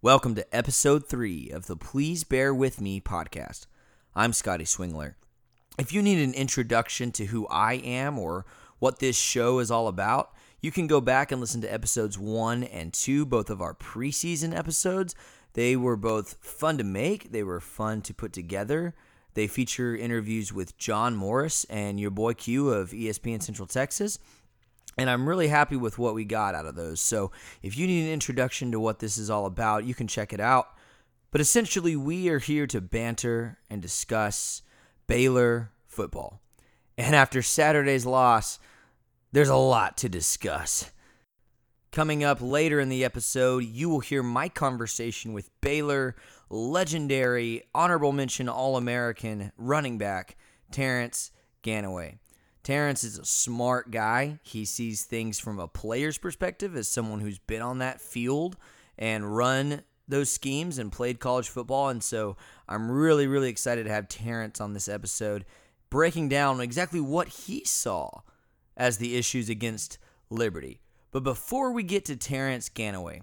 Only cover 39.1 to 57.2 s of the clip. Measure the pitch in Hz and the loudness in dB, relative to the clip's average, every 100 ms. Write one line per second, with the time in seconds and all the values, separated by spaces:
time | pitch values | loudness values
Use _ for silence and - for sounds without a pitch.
39.1 | _ _ 135 143 131 131 120 92 - 117 | _ _ 4 6 8 8 6 4 0 -4
40.1 | 90 80 - 101 71 - - - - _ | -2 -2 -2 -2 -4 -2 -4 -4 -16 _
41.1 | _ _ _ _ _ _ _ _ - 156 | _ _ _ _ _ _ _ _ -2 0
42.1 | 151 147 135 123 143 160 147 135 131 127 | 2 2 2 2 2 4 4 2 2 0
43.1 | 120 117 131 127 127 120 113 165 156 - | 0 -4 2 4 2 -2 -4 0 0 0
44.1 | 139 123 120 165 - 139 127 113 - 117 | -2 0 -2 -2 -2 -2 -2 -4 -4 -4
45.1 | 110 113 107 - _ 139 151 147 139 131 | -6 -8 -10 -10 _ 0 0 2 2 0
46.1 | 117 - - - 110 117 170 180 160 143 | -4 -18 -20 -10 -4 0 2 2 0 0
47.1 | 135 127 123 117 113 - - 175 170 147 | 2 2 2 0 -4 -4 2 4 4 4
48.1 | 139 131 - 127 120 131 131 120 123 120 | 2 -2 -2 -4 -2 0 0 0 0 -2
49.1 | 113 113 107 101 - 120 147 143 113 101 | -4 -6 -6 -8 -8 0 0 0 -4 -2
50.1 | 95 92 - _ _ _ - 135 123 120 | -4 -6 -18 _ _ _ -2 0 0 -2
51.1 | - - _ _ _ - 110 101 90 80 | -6 -8 _ _ _ -4 -4 -4 -6 -10
52.1 | 65 _ _ _ _ - 139 147 135 117 | -14 _ _ _ _ -2 2 2 0 -4
53.1 | 107 - - - 120 120 123 123 113 110 | -6 -2 0 0 0 2 0 0 -2 0
54.1 | 120 143 151 - 110 104 - 117 107 - | 2 0 -6 -10 -8 -6 -4 -4 -6 -6
55.1 | 117 110 107 - 104 85 - 110 120 147 | -4 -4 -6 -6 -8 -8 -8 -4 -2 -2
56.1 | 147 175 - 185 - 196 165 107 - 113 | -4 -8 -4 -6 -4 -8 -4 -4 -2 -4
57.1 | 107 | -4